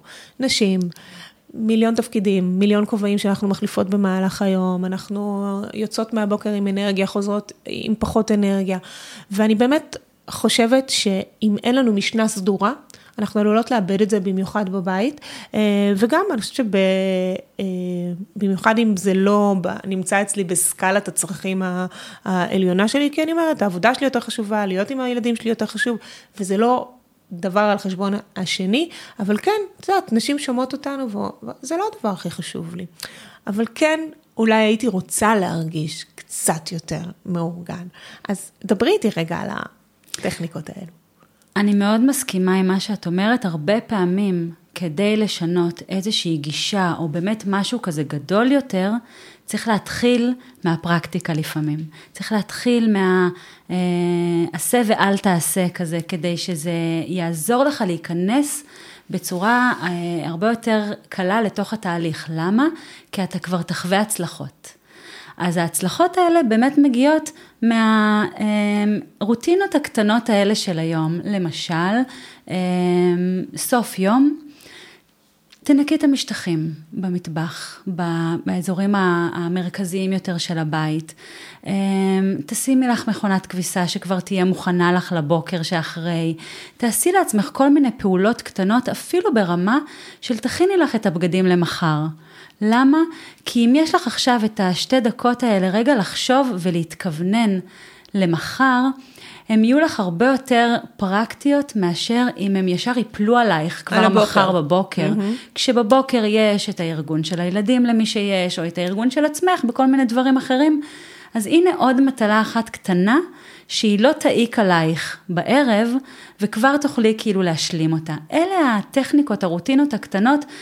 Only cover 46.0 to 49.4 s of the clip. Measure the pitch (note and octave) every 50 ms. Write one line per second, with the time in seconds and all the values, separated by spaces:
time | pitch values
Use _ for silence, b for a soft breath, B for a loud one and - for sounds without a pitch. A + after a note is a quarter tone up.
46 | F3 G#3+ G#3 - - F3 E3 D3+ C#3+ D3+ C#3+ - - - - G3+ F#3 F3 E3 -
47 | E3 D#3+ D3 F3 E3+ G3+ A3 A3 G#3+ G3+ G3 G3 G3 - B3 A#3 - F#3+ D#3+ D3+
48 | D3+ D3+ D3+ D3 C3+ D3 F3+ G#3 A#3+ C4 C#4+ C#4 C4 C4 - F#3 F#3 G3 G#3+ A#3+
49 | B B B B B B B B